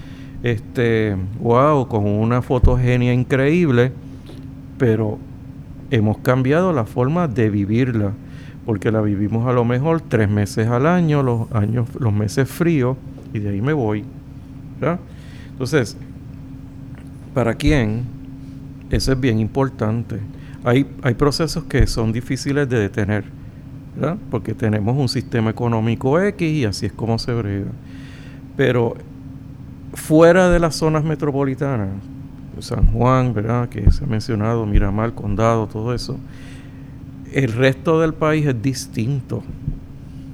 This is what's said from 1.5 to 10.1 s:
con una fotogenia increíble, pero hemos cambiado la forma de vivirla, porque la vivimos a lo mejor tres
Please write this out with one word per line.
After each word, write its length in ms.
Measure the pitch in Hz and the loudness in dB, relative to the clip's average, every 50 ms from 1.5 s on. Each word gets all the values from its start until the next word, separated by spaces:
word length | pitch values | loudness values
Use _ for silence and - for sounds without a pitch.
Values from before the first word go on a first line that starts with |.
| 117 123 135 151 156 139 123 - | 4 6 6 6 4 4 2 2
con 180 | - 107 101 | 0 0 2
una 360 | 104 101 104 110 113 120 127 123 | 2 2 2 2 2 2 2 2
fotogenia 720 | - 143 123 - - 127 123 127 123 123 123 123 123 123 | 2 2 6 6 6 6 6 4 4 4 4 4 4 2
increíble, 760 | 123 123 - 139 131 135 143 160 180 180 151 123 120 120 131 131 - - - - - - - - - - - - - - - - | 2 2 2 2 2 4 4 4 4 4 4 4 4 4 4 2 -6 -14 -14 -14 -14 -16 -16 -14 -14 -14 -14 -14 -14 -16 -12 -4
pero 420 | - 139 117 110 107 110 104 107 - - - - - - - - - - - - - - - | 0 2 4 4 4 2 -2 -2 -6 -10 -14 -14 -14 -14 -14 -14 -14 -14 -14 -14 -14 -8 -2
hemos 280 | - 113 104 107 104 - | 0 2 4 2 2 0
cambiado 560 | - - 127 131 131 131 147 165 185 190 170 | 2 2 2 2 4 2 4 4 4 2 2
la 100 | 135 113 | 0 -2
forma 420 | 107 - 123 123 131 156 175 180 | -2 0 0 0 2 2 0 0
de 220 | 156 110 117 113 107 | 0 2 2 2 2
vivirla, 640 | 98 104 101 95 107 117 135 127 120 110 104 101 104 - - - - - - - - - - | 2 2 0 2 2 2 2 2 2 0 0 0 -2 -6 -10 -14 -16 -16 -16 -16 -16 -10 -4
porque 260 | - 110 98 - 120 107 | -4 -2 0 0 0 2
la 80 | 110 | 2
vivimos 480 | 107 107 104 95 104 101 107 113 117 127 | 2 2 0 0 0 0 0 0 0 2
a 40 | 123 | 2
lo 120 | 123 117 | 2 2
mejor 380 | 117 123 123 139 165 165 160 - | 2 2 0 2 0 0 0 -2
tres 260 | - | 0